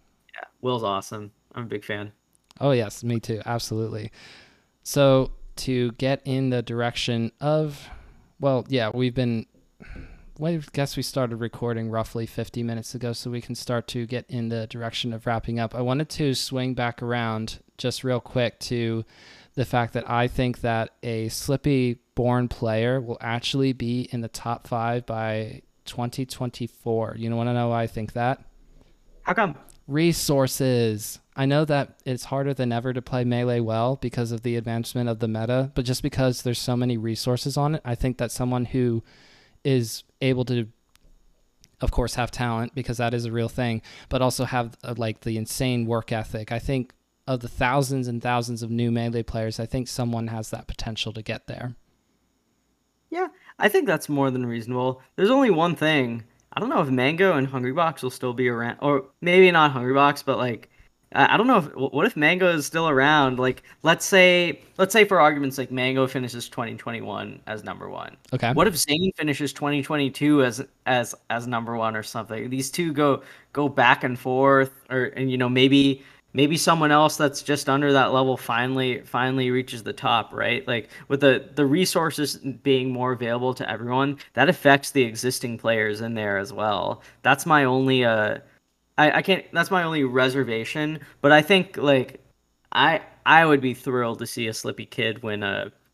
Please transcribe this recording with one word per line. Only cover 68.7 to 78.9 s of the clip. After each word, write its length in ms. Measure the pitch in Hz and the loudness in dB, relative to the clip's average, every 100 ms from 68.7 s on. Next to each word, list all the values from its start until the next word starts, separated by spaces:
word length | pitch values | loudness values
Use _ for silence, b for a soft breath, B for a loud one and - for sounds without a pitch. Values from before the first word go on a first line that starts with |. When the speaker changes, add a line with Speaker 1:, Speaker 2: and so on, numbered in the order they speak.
| 160 | 2
Speaker 1:
Zane 360 | - 151 185 - | 0 0 0 -2
finishes 360 | 151 135 139 | -2 -2 -4
twenty 300 | - 147 147 | -4 -2 -2
twenty-two 600 | 135 151 135 135 147 147 | -2 0 -2 0 4 6
as, 240 | 123 113 - _ - | 4 0 -10 _ -2
as, 280 | 123 117 - - | 0 -2 -8 -8
as 180 | 117 120 | -6 -4
number 300 | 117 117 117 | -4 -4 -2
one 200 | 113 110 | -2 -4
or 60 | |
something? 460 | 107 117 110 110 117 | -8 -10 -8 -8 -6
These 220 | 131 131 | -6 -6
two 240 | - 170 | -4 -2
go, 280 | 143 147 131 B B B | 2 2 2 B B B
go 160 | - 143 | -2 0
back 360 | 131 123 143 | 4 6 6
and 140 | 131 120 | 2 -4
forth, 540 | 131 127 139 135 135 - - | -2 2 6 6 4 -4 -6
or, 160 | 127 | -4
and, 260 | 123 - 131 | -4 -2 -2
you 60 | 127 | 0
know, 140 | 123 | 2
maybe, 520 | 127 135 139 139 131 B B _ | 4 6 6 4 2 B B _
maybe 240 | 123 147 160 | 0 2 2
someone 340 | - 165 151 | 2 4 6
else 280 | 147 151 - | 6 4 4
that's 240 | 147 - | -2 -2
just 260 | - 143 - | -4 -2 0
under 240 | 139 143 | 2 4
that 220 | 139 110 | 4 4
level 240 | 131 131 123 | 2 2 0
finally, 640 | - 117 127 131 127 | -2 -2 0 0 -2